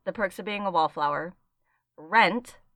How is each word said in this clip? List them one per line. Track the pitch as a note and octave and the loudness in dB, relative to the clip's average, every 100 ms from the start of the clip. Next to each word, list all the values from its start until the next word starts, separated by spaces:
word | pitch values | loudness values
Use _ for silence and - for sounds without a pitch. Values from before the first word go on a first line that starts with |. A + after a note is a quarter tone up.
| - | -10
The | |
Perks | G3+ G3 - | -4 -4 -4
of | F#3+ | -8
Being | G3+ G3 | -4 0
a | |
Wallflower, | E3+ D#3 D#3+ D3 D3 E3 - _ _ _ _ _ - | 2 2 0 -2 -2 -6 -12 _ _ _ _ _ -20
Rent, | D#3 A3 F#3+ A#3 - - _ | 0 4 4 2 -8 -20 _